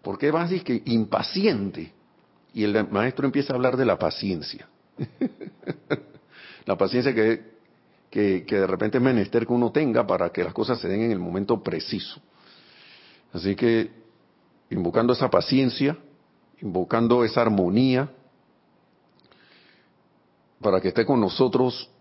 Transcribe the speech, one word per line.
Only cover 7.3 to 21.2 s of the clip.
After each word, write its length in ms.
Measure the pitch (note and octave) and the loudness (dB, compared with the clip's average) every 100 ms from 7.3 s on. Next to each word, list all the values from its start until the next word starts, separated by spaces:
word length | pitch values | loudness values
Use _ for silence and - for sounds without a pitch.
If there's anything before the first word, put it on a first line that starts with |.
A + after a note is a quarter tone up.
| A2 - - _ _ _ _ _ | 0 -6 -20 _ _ _ _ _
que, 360 | G#2 G#2 F#2 - | 0 2 0 0
que 100 | G#2 | 0
de 120 | F#2+ | 0
repente 300 | F#2 G#2+ B2+ | 0 0 2
es 60 | |
menester 420 | B2+ A#2+ G2 A#2 A#2 | 2 2 2 0 0
que 80 | |
uno 180 | B2 A#2 | 0 2
tenga 340 | D3 D3 A#2 G#2 | 0 2 0 0
para 240 | F#2+ F2 | 0 0
que 140 | - | -2
las 100 | F2+ | -4
cosas 260 | F2+ A2+ A#2+ | -2 -2 -2
se 80 | E2+ | -2
den 140 | G2+ | -2
en 100 | A#2 | 0
el 80 | G2+ | -2
momento 420 | F2 F#2 G2+ A2+ | -4 -4 -2 -2
preciso. 600 | - E2+ - G#2 - - _ _ - - - - - - - - _ | -2 -6 -6 -8 -8 -16 _ _ -20 -20 -20 -20 -20 -20 -20 -20 _
Así 220 | F2 F#2 G2 | -6 -4 0
que, 360 | A#2+ A2+ - - - _ _ _ _ _ _ | 2 2 0 -10 -20 _ _ _ _ _ _
invocando 440 | - E2+ E2+ A#2+ | -4 0 0 2
esa 160 | A#2+ B2+ | 0 2
paciencia, 680 | F2+ - C3 C3 - C#3 E3 - _ _ _ _ _ | 2 2 2 2 0 -2 -4 -14 _ _ _ _ _
invocando 640 | G#2 F2+ F2 A2+ A#2 B2 | -6 -4 0 0 4 4
esa 180 | A2+ B2 | 4 2
armonía, 680 | A2+ G2+ F2+ G#2 C3 B2+ C#3 - _ _ _ _ _ _ _ _ _ _ _ _ _ - _ _ _ _ _ _ _ _ _ _ | 2 2 2 2 2 2 -2 -10 _ _ _ _ _ _ _ _ _ _ _ _ _ -20 _ _ _ _ _ _ _ _ _ _
para 180 | G#2+ F#2 | 0 2
que 80 | F#2 | 2
esté 180 | G#2 A2 | 0 2
con 140 | |
nosotros 680 | C3 | 2